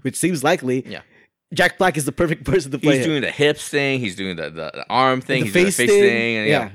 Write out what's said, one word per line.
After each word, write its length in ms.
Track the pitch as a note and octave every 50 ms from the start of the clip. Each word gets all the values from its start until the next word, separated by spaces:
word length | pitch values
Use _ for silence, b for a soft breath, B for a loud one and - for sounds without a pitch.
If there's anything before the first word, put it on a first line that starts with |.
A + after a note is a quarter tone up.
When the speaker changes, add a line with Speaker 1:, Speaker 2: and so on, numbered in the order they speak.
| -
Speaker 1:
which 120 | C3 -
seems 280 | - - E3+ F3+ C#3 B2
likely, 420 | D3+ F3+ F3+ C3 B2+ B2+ C3+ B2 -
Speaker 2:
Yeah. 140 | G2+ C#2 - b b b b b b _ _ -
Speaker 1:
Jack 280 | E3+ - F3 E3+ - -
Black 180 | G3 F#3 C#3 D#3
is 80 | C3+
the 60 | C#3
perfect 320 | C3+ - F3 D#3+ E3 - C#3
<laughs> 60 | -
person 200 | D#3 F#3+ C#3+ C3+ D3
to 40 | B2+
play 200 | D3 D3 C#3+ C3
Speaker 2:
He's 80 | B2
Speaker 1:
him. 40 | -
Speaker 2:
doing 120 | D#3 C#3 A#2
the 80 | -
hips 360 | - - D3 D3 D3 D3 - -
thing. 300 | - D3 C#3 C#3 C3+ B2+
He's 160 | B2 G2+ F2
doing 200 | G2 F#2+ F#2+ F2+
the, 160 | D#2+ D#2 D2
the, 180 | D#2+ D#2+ D#2 D2+
the 140 | - - - -
arm 320 | G#2+ B2+ C3 C3 C3 B2+
thing. 200 | - - C3+ B2+
Speaker 1:
The 60 | B2+
Speaker 2:
He's 80 | G#2 C3
doing 120 | F3+ F3+
the 60 | G3
Speaker 1:
face 60 | - -
Speaker 2:
face 120 | B2 A2+
Speaker 1:
thing. 120 | - G3+
Speaker 2:
thing. 340 | G3+ G3+ A#2 A#2 A#2 A#2 A2+ A2
And, 100 | G#2+ A2
yeah. 220 | D3+ C3+ A2+ G2 G2+